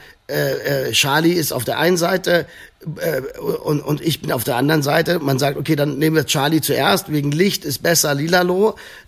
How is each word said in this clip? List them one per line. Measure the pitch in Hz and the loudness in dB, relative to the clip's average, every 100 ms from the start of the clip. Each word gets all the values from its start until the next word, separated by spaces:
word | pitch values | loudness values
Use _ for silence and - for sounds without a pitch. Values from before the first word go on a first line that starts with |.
| - - - | -12 -20 -8
äh, | 147 143 135 123 139 131 | -4 -2 -2 -2 -2 0
äh, | |
Charlie | 120 143 147 165 | 0 2 4 4
ist | 175 143 | 2 0
auf | 127 | -2
der | 117 117 | -2 0
einen | 165 180 | 2 2
Seite, | 170 190 180 175 143 - - _ - 151 | 2 0 2 0 0 -12 -20 _ -14 -6
äh, | 165 139 131 - | -4 -4 -6 -10
und, | - 160 - 147 | -6 -4 -2 -2
und | - 151 | -2 -2
ich | - 139 | -2 -4
bin | 156 | -4
auf | 135 | -4
der | 123 123 | -2 0
anderen | 139 156 | 2 2
Seite. | 139 156 165 175 | 2 0 2 0
Man | 139 131 | 0 0
sagt, | 143 147 | 0 -2
okay, | 147 151 | -2 0
dann | 147 135 | 0 0
nehmen | 156 156 | 2 2
wir | 131 | 0
Charlie | 147 143 156 | 0 2 0
zuerst, | 143 135 147 196 - | 0 0 2 0 0
wegen | 151 143 | -2 -2
Licht | 147 196 - 147 | 2 0 0 -6
ist | 123 | -4
besser, | 165 165 156 | 0 2 2
lilalo, | 139 160 180 180 185 214 208 - - | 0 2 2 2 2 2 0 -14 -20